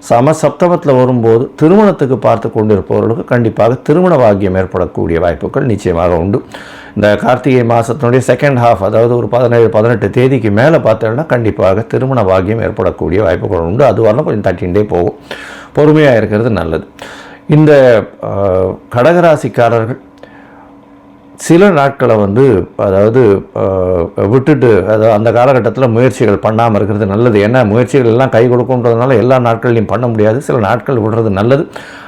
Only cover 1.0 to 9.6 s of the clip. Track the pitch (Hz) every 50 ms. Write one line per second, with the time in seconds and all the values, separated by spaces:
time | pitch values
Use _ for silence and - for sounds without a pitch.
1 | 127 135 131 123 113 113 113 110 127 - - - 147 156 180 208 214 202 185 -
2 | 160 127 131 110 - 131 117 110 107 117 - 113 107 107 107 98 101 - 110 107
3 | 104 104 117 156 196 - 131 123 120 113 - - 107 113 123 131 - - 143 165
4 | 180 185 175 143 123 110 101 98 101 95 92 92 95 90 - 92 90 - - -
5 | 98 92 82 82 87 87 82 73 - 90 - 139 147 139 107 101 - 90 90 82
6 | 85 90 90 82 82 95 101 135 - - - - - - - - - - - -
7 | 101 104 104 104 - - 127 123 - 147 127 127 120 117 117 117 113 - - 151
8 | 127 120 120 131 120 - 127 127 - 143 139 123 120 117 117 98 95 95 107 110
9 | 117 117 123 120 117 110 117 120 127 117 117 117